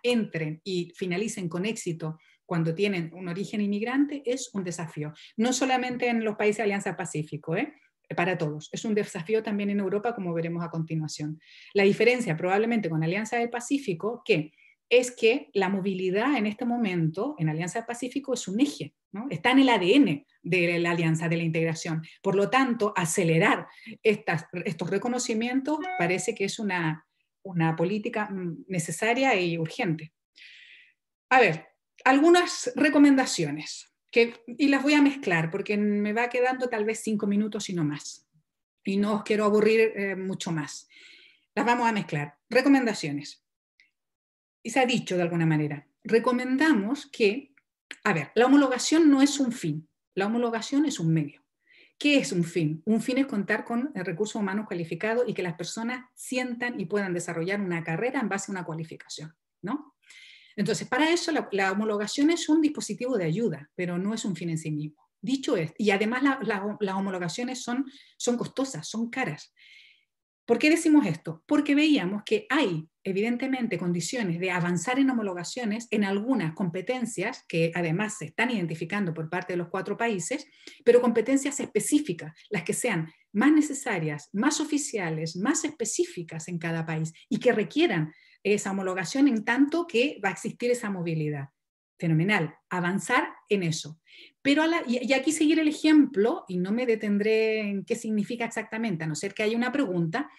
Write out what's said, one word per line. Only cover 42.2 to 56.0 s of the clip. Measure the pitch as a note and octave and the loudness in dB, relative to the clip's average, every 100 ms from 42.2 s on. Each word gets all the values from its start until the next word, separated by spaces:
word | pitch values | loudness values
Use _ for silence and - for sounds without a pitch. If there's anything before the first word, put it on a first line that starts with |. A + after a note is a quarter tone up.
| C#3+ - _ | -6 -10 _
Recomendaciones. | A#3+ C#4+ C4+ A3+ - D#3 C#3+ - - _ _ _ _ _ _ _ _ _ _ _ _ | 4 6 6 4 -2 -4 -6 -8 -18 _ _ _ _ _ _ _ _ _ _ _ _
Y | A3+ | -2
se | C4+ | 2
ha | B3 | 2
dicho | A3 - F3+ | 2 0 0
de | |
alguna | E3+ E3+ D#3+ | 0 2 2
manera, | D3+ D3 C#3+ - _ | 2 0 -6 -14 _
recomendamos | G3+ A3+ B3 B3 B3+ C4 D#4 A3 G3+ C#4+ - | 0 2 4 0 0 2 4 2 0 -4 -8
que, | - G3+ B3 - _ _ _ _ - | 0 2 2 -8 _ _ _ _ -4
a | G#3 | -2
ver, | E3 - A3 | 0 0 2
la | B3+ | 6
homologación | C#4+ C4 B3 - D#4+ D#4 | 6 6 0 2 6 6
no | C4+ | 8
es | C#4+ - | 6 4
un | B3 | -2
fin, | - E3 D#3 - _ _ | -2 -4 -6 -10 _ _
la | F#3+ G3+ | -4 -2
homologación | A#3 A#3 A3+ - C#4 D4+ | 0 -2 -2 -2 0 0
es | - | 0
un | E3 | 2
medio. | D#3+ C#3+ - _ _ _ _ _ - | 2 0 -8 _ _ _ _ _ -2
¿Qué | D4 C#4 | 2 4
es | - | 2
un | F3+ | 0
fin? | E3 F3+ D3+ D#3+ G#3+ | 0 0 -2 -2 0
Un | A3 | 0
fin | - B3+ | 0 0
es | C4+ | 0
contar | G#3 F3+ A3 | -2 -2 -4
con | - A#3 C#4+ G3 | -2 -4 -4 -6
el | F#3 | -6
recurso | E3+ G#3+ A#3 | -4 -4 -2
humano | G3 G3+ G#3+ | -4 -4 -6
cualificado | F3 E3 E3+ G#3+ A#3 A#3+ | -8 -6 -4 -2 0 -2
y | |
que | - | -2
las | F3+ | -6
personas | E3 F3 A3 A3+ - | -6 -10 -8 -8 -8